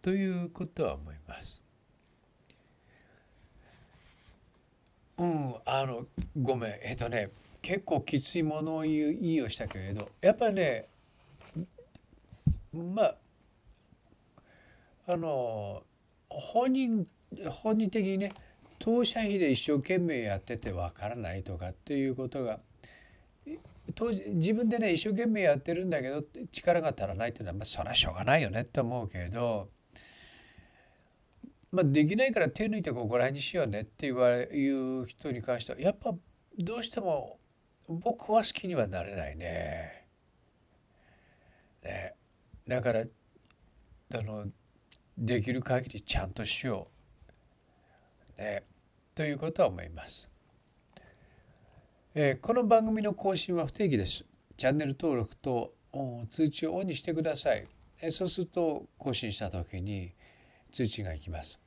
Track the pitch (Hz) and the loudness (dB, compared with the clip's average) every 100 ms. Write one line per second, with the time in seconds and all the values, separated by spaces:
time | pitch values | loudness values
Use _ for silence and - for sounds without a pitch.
0 | - 196 196 180 175 170 160 - 131 71 | 2 2 2 0 -4 -6 -10 -2 -2 -2
1 | 76 73 - - - - _ _ _ _ | -8 -14 -16 -16 -14 -18 _ _ _ _
2 | _ _ _ _ _ - _ _ _ _ | _ _ _ _ _ -20 _ _ _ _
3 | _ _ _ _ - - - - - - | _ _ _ _ -20 -20 -20 -20 -20 -20
4 | - - - - _ _ _ _ _ _ | -20 -20 -20 -20 _ _ _ _ _ _
5 | _ - 175 160 135 123 - 131 135 117 | _ -2 0 2 0 -4 0 0 0 -4
6 | - - - - 131 131 113 104 - 120 | -8 -8 -6 0 2 2 -2 -6 -8 -4
7 | 117 117 101 - - - - 190 - 151 | -2 -2 -2 -8 -20 -14 -4 -4 0 -2
8 | - 143 131 175 156 151 156 160 156 156 | 0 0 0 0 0 0 -2 -2 0 2
9 | 151 165 170 160 120 - 110 98 95 104 | 2 0 0 0 0 -4 -6 -6 -6 -6
10 | 104 - 180 - 233 190 165 117 - _ | -8 2 4 6 4 4 2 0 -6 _
11 | _ _ _ - - - 180 - 494 - | _ _ _ -20 -14 -10 -10 -14 -20 -20
12 | _ - _ - - - - 160 170 196 | _ -20 _ 0 2 2 -2 -8 -6 2
13 | 190 - _ _ _ _ - - _ - | 2 2 _ _ _ _ -20 -20 _ -20
14 | _ _ _ - _ - - - _ _ | _ _ _ -20 _ -20 -20 -20 _ _
15 | - 175 165 139 120 110 101 - - _ | -4 -2 0 0 -2 -4 -6 -8 -14 _
16 | _ _ _ 151 - 226 254 262 262 226 | _ _ _ -12 0 2 4 2 2 0
17 | 175 _ _ - 175 - 214 220 214 220 | -2 _ _ -10 -8 -4 2 2 2 2
18 | 190 190 196 - - - - - - 233 | 0 0 -2 -6 -20 -20 -20 -6 2 4
19 | 240 - 220 202 165 127 - 147 135 185 | 4 2 0 4 4 4 4 2 4 2
20 | 175 139 110 98 - 113 113 90 87 - | 2 0 0 -2 -4 -6 -4 -4 -4 -4
21 | 104 120 95 92 92 87 87 92 - 143 | -6 -4 -6 -6 -6 -6 -8 -10 -4 -2
22 | 135 127 127 139 123 107 - - - - | 0 -2 -4 -4 -4 -4 -10 -20 -20 -20
23 | - - - _ - 320 - - - - | -20 -20 -20 _ -14 -14 -14 -20 -14 -4
24 | 233 202 208 190 165 220 233 233 214 165 | -2 -2 -2 0 2 4 2 2 2 2
25 | 214 202 240 214 180 143 147 170 185 156 | 2 0 2 4 4 4 2 -2 0 0
26 | 127 143 147 - 165 - - 170 160 - | -2 -4 -8 -12 -10 -2 2 4 2 -2
27 | 98 95 113 - 101 90 - - - - | -4 -2 -4 -4 -8 -6 -4 -4 2 4
28 | - 90 98 151 131 104 123 - 120 123 | 4 2 4 4 4 -2 -2 -2 0 -2
29 | 107 92 87 110 120 110 101 _ _ - | -6 -6 -6 -2 -2 -2 -6 _ _ -20
30 | - - - - - - - _ _ _ | -20 -20 -20 -20 -20 -20 -20 _ _ _
31 | _ _ _ _ - _ _ 185 160 139 | _ _ _ _ -20 _ _ 2 4 6
32 | 151 208 269 220 156 - 214 214 165 123 | 4 4 4 4 2 0 -2 0 -2 -2
33 | 113 123 123 139 143 185 131 101 113 _ | 0 2 2 0 -2 0 0 -2 -6 _
34 | 147 127 123 123 123 147 139 135 131 131 | -4 4 6 6 2 0 2 2 0 -2
35 | 120 - 151 123 110 120 - - 160 202 | -6 -8 -6 -6 -2 -4 -2 0 0 0
36 | 254 175 - _ _ - 175 233 226 - | -4 -4 -8 _ _ -6 -4 -2 -4 -4
37 | 190 151 - - _ _ _ _ - 165 | 0 0 -2 -14 _ _ _ _ -8 -4
38 | 208 233 - 220 214 - 190 165 107 92 | -2 -2 2 4 4 0 -2 0 0 0
39 | 87 98 76 76 87 85 82 87 80 - | -4 -6 -6 -6 -6 -4 -4 -6 -8 -14
40 | _ _ _ _ _ _ _ _ _ _ | _ _ _ _ _ _ _ _ _ _
41 | _ _ _ _ _ - _ _ - 98 | _ _ _ _ _ -20 _ _ -10 -8
42 | 92 - _ _ _ - - 127 123 113 | -10 -14 _ _ _ -20 -4 0 2 2
43 | 123 - _ _ _ _ _ _ _ - | 0 -8 _ _ _ _ _ _ _ -20
44 | _ 117 104 107 104 - _ _ _ - | _ -6 -6 -6 -10 -12 _ _ _ -20
45 | _ - 117 120 107 127 - 127 131 - | _ -6 -2 0 0 -4 0 -2 -2 -12
46 | - - 95 - 104 - 127 101 - _ | -2 -2 -2 -6 -4 -2 -2 -4 -6 _
47 | _ _ - - _ _ _ _ _ _ | _ _ -20 -20 _ _ _ _ _ _
48 | _ _ - - 104 101 - _ _ _ | _ _ -20 -10 -6 -6 -8 _ _ _
49 | _ - 151 143 160 160 151 90 85 85 | _ -6 -4 -2 -4 4 4 4 -10 -12
50 | - - - _ _ _ _ _ _ - | -12 -14 -14 _ _ _ _ _ _ -20
51 | - - - - _ - - - _ _ | -20 -20 -20 -20 _ -20 -20 -20 _ _
52 | _ - 143 135 - 240 226 226 220 220 | _ 2 2 2 2 2 8 6 6 2
53 | 208 185 - 269 - 175 151 - 202 123 | 0 0 0 0 0 0 0 0 2 4
54 | 92 - - _ _ - 131 147 147 139 | 2 0 -4 _ _ 0 2 2 0 0
55 | 170 131 113 - - 123 - - _ - | 0 0 -2 -4 -2 0 -2 -10 _ -6
56 | 135 120 113 - 156 147 160 175 190 143 | -6 -6 -8 2 2 2 -2 -2 -2 -4
57 | - 160 160 147 151 120 - - - - | -2 0 0 0 2 0 -2 -20 -20 -8
58 | 165 156 180 185 175 - 165 147 - _ | -2 0 0 0 -2 2 2 0 -6 _
59 | - 117 117 101 101 90 85 95 95 101 | -2 -2 -2 -2 -2 -4 -4 -6 -4 -4
60 | 90 - - - - _ _ - 120 - | -6 -12 -20 -20 -20 _ _ -2 0 0
61 | 98 78 - 82 - - | -4 -6 -8 -10 -10 -16